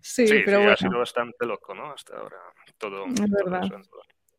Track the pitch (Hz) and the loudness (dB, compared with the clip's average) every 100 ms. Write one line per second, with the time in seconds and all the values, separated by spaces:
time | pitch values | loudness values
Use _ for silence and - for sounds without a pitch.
0 | - - 226 214 196 202 202 - 190 120 | -6 2 4 4 4 4 4 4 2 0
1 | 123 120 120 - 120 98 - 98 143 135 | -2 -2 -4 -4 -6 -6 -10 -14 -14 -16
2 | - 110 - 92 90 _ - _ 113 - | -16 -16 -14 -16 -20 _ -20 _ -10 -8
3 | 196 254 208 202 185 180 190 - - - | -4 -2 0 0 -2 -4 -6 -8 -16 -20
4 | - _ _ | -20 _ _